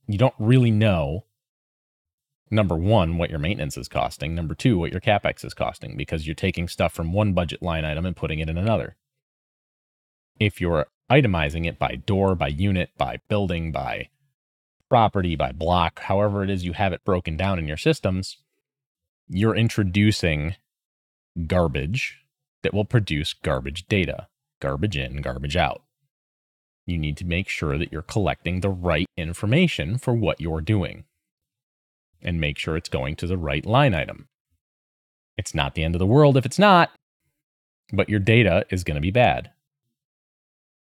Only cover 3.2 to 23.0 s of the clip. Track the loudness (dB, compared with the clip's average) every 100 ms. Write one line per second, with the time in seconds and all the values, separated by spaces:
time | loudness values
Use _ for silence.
3.2 | -2 -2 -4 -4 -6 -8 -6 -2 -4 -4
4.2 | -6 -4 -6 -2 2 2 0 -2 0 2
5.2 | 0 -4 -10 -6 -6 -6 -12 -10 -6 -6
6.2 | -4 -2 -2 -2 -6 -2 -2 -2 -2 0
7.2 | 2 2 -2 -4 -4 -4 -4 -4 -4 -6
8.2 | -6 -4 -4 -2 -2 -2 -4 -12 _ _
9.2 | _ _ _ _ _ _ _ _ _ _
10.2 | _ _ 0 0 0 0 -2 _ _ 4
11.2 | 4 2 0 -2 -4 -2 -4 -4 -2 2
12.2 | 2 2 -2 0 0 0 -2 -4 -4 -4
13.2 | -4 -2 -2 -2 -4 -6 -6 -8 -12 _
14.2 | _ _ _ _ _ _ _ 4 4 2
15.2 | 0 0 -2 -2 2 2 2 -2 -2 0
16.2 | 0 0 -2 -4 -4 -2 -2 -2 -2 -2
17.2 | -2 -2 -2 -2 -4 -2 -2 0 -2 -2
18.2 | -4 -12 _ _ _ _ _ _ _ _
19.2 | _ 0 2 4 2 2 0 4 4 4
20.2 | 0 0 -2 -8 _ _ _ _ _ _
21.2 | _ -8 -2 2 2 0 -2 -4 -6 -12
22.2 | _ _ _ _ -4 -2 2 0